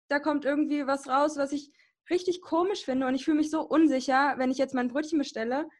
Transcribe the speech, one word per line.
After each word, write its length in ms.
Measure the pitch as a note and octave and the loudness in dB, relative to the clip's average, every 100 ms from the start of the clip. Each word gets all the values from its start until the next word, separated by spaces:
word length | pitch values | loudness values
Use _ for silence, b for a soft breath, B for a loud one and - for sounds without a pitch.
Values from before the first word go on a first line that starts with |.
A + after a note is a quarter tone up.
| - | -4
da 100 | C#4+ | -2
kommt 240 | D4+ D4 | 0 0
irgendwie 420 | C4+ D4 D4+ D4 C4+ | 0 0 0 -2 -2
was 220 | C4+ C#4 | -4 0
raus, 280 | C4 D4 C#4+ | 2 2 0
was 160 | C#4 | -4
ich 200 | C#4+ - b b _ - | -4 -8 b b _ -2
richtig 300 | F4+ F4+ F4 | -2 0 -4
komisch 420 | - E4 F4+ G4+ | -2 0 0 -2
finde 220 | - C4 C4 | -2 -2 0
und 80 | |
ich 100 | C4 | 0
fühle 120 | D#4+ D4+ | 2 0
mich 120 | D4+ | 0
so 100 | D#4 | -2
unsicher, 720 | - D4+ D#4+ C4 C4 C4 C#4+ B3+ | 0 4 6 4 2 2 2 0
wenn 120 | B3+ | 0
ich 80 | C4 | 0
jetzt 160 | C4+ | -2
mein 140 | C4 B3 | -2 -2
Brötchen 300 | B3+ D#4 D#4+ | -2 0 -2
bestelle 500 | C#4 A3 A3+ C4+ D#4 | -2 -4 -4 -4 -4